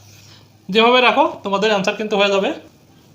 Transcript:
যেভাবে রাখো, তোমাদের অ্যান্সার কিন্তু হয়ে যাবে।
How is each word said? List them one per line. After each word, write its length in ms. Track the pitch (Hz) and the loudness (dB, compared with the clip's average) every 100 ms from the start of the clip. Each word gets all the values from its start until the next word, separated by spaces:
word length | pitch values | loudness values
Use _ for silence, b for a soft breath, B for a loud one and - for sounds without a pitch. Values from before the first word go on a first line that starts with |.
| B B B B B _ - | B B B B B _ -4
যেভাবে 260 | 196 226 247 240 | 2 4 4 2
রাখো, 180 | 262 311 - | 2 0 -2
তোমাদের 260 | 202 196 214 | -6 -4 0
অ্যান্সার 260 | 202 190 202 | 0 -2 -4
কিন্তু 160 | 214 208 | -4 0
হয়ে 120 | 202 | 0
যাবে। 160 | 196 208 330 - _ _ _ _ | 0 -2 -6 -14 _ _ _ _